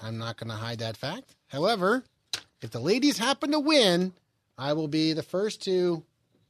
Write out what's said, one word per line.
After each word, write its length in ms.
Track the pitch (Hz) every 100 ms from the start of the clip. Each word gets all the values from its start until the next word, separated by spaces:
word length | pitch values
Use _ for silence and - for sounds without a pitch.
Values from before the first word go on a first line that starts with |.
I'm 180 | 110 113
not 180 | 117 -
gonna 180 | 113
hide 260 | 110 117 117
that 180 | 113 110
fact. 360 | 139 220 - _ _
However, 560 | 135 185 226 185 254 - _ _ - - _
if 100 | 120
the 100 | 117
ladies 360 | 139 240 285 190
happen 360 | 240 277 302
to 60 | 302
win, 540 | 277 302 208 175 185 - _ _ _ -
I 160 | 139
will 140 | 156 151
be 260 | 156 156
the 80 | 156
first 400 | - 180 208 -
to, 420 | 196 185 180 165 - _ _ _